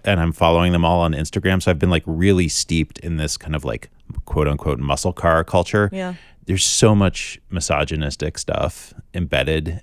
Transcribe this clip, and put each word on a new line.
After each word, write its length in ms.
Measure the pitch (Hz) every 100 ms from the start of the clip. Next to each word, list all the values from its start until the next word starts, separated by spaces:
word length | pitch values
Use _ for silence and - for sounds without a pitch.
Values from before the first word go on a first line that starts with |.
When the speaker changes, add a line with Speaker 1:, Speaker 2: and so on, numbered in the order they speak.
| -
Speaker 1:
I, 40 |
and 80 | 95
I'm 140 | 82
following 400 | 78 82 85 87
them 100 | 85
all 160 | 82 87
on 120 | 85
Instagram. 480 | 73 76 101 95 92
So 80 | -
I've 80 | 80
been, 100 | 90
like, 140 | 82 -
really 440 | 80 95 92 82
steeped 500 | - - 82 76 -
in 160 | 85 80
this 200 | 76 -
kind 180 | - 78
of, 80 |
like, 260 | 65 57 - - - - -
quote 220 | - 73
unquote 300 | 73 78 65
muscle 340 | 69 69 92
car 300 | - 87 80 82
culture. 440 | 92 87 107 101
Speaker 2:
Yeah. 220 | 98 180 175 - - -
Speaker 1:
There's 200 | 92 -
so 280 | - 110
much 460 | 104 95 - - - -
misogynistic 880 | 90 - 76 73 76 73 - 76 -
stuff 560 | - - 69 - - - -
embedded 680 | 95 78 67 65 80 78 85